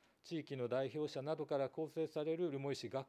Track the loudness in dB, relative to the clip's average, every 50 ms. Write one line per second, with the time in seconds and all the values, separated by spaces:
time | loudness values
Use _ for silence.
0 | _ _ _ _ -8 -4 -4 -4 -4 -4 -2 -2 0 2 2 2 2 0 0 -2
1 | -2 -2 -2 -2 -2 -2 -2 -2 0 2 2 2 2 2 0 -2 -4 -2 0 0
2 | 0 0 0 0 2 2 2 2 2 2 2 0 0 0 0 -2 -2 -2 -2 -4
3 | -4